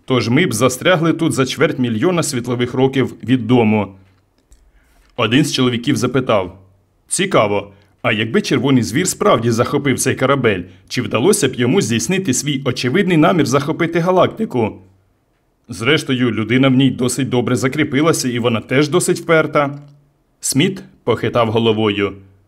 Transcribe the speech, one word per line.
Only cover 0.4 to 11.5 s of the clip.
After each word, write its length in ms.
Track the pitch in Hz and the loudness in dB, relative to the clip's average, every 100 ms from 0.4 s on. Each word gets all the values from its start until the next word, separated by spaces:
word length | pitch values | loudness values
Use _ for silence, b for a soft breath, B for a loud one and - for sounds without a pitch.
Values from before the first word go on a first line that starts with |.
| 180 | 2
б 80 | |
застрягли 580 | 107 131 - 156 180 165 | 2 0 0 0 2 2
тут 200 | 151 165 | 0 0
за 140 | - 131 | 0 -2
чверть 320 | - 160 - | 0 -2 0
мільйона 440 | 123 110 160 175 | -2 0 0 0
світлових 520 | 147 123 120 120 123 | -2 -4 -4 -4 -2
років 400 | 127 131 135 123 - | 0 0 2 -2 -2
від 240 | - 131 107 | -2 0 2
дому". 480 | 123 110 107 98 - _ _ _ _ _ - _ _ _ _ _ - | 4 4 2 0 -8 _ _ _ _ _ -20 _ _ _ _ _ -4
Один 280 | 110 127 | 2 2
з 100 | 147 | 2
чоловіків 420 | - 127 117 - 113 | 0 0 0 -2 -2
запитав: 640 | 120 131 131 110 92 - - _ _ _ - | 0 -2 0 0 0 -8 -20 _ _ _ -8
"Цікаво, 640 | - 190 170 107 101 98 b b b | -4 0 2 2 0 -4 b b b
а 100 | 120 | -4
якби 280 | 107 110 185 | -2 0 -2
червоний 420 | 208 139 127 131 | 0 0 2 2
звір 260 | 104 120 180 | 2 -2 -2
справді 420 | - 208 135 117 | -2 2 2 2
захопив 480 | 113 117 143 143 117 | 0 0 0 -2 -2
цей 160 | 131 | -2
корабель, 480 | 110 127 139 117 95 90 B B | -2 0 2 0 0 -6 B B
чи 140 | - | -8
вдалося 460 | 107 110 151 214 | -4 0 2 2
б 60 | - | 0